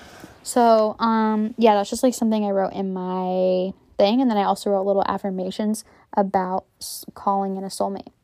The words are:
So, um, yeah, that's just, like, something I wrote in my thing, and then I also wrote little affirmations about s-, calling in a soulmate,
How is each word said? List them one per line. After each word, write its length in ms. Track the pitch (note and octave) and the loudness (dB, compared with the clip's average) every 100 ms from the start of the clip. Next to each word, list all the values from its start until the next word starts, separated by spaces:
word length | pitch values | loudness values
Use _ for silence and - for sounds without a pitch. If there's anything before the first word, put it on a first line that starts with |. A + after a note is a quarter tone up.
| - - - - | -20 -20 -20 -18
So, 520 | - B3+ A#3 A3+ G#3+ - | -4 2 6 6 4 0
um, 540 | A3+ A3+ A3 G#3+ G#3+ A#3 | 0 2 2 0 -2 2
yeah, 180 | A3+ G3+ | 4 4
that's 140 | G3+ | 0
just, 140 | A#3 | 0
like, 100 | C4 | 0
something 320 | B3 A3+ G#3+ G#3 | 0 0 0 0
I 60 | |
wrote 220 | G3 F#3+ | 0 -2
in 200 | - G3 | -2 -6
my 800 | F#3 F3+ F#3 F#3 F#3 F#3 F#3 F#3 - _ - | -4 -4 -4 -2 0 2 2 -2 -6 _ 0
thing, 240 | G3+ A#3+ | 2 4
and 80 | C4 | 2
then 80 | G#3+ | 2
I 60 | |
also 260 | F#3+ G3 G#3 | 2 0 0
wrote 160 | G3 G3 | 0 2
little 180 | G3 - | 2 0
affirmations 760 | G3 G3+ F#3+ F#3 - G#3+ G#3+ - _ _ - | -2 -4 -6 -6 -4 -4 -4 -8 _ _ -2
about 480 | G3 F#3+ F#3 F#3 - _ | 0 0 0 -4 -6 _
s-, 260 | - - - | -14 -14 -16
calling 440 | - - G3 G3 F#3+ | -6 -2 -2 -2 -6
in 60 | |
a 40 | F#3+ | -8
soulmate, 440 | - G3 G3 - - | -4 -4 -6 -12 -20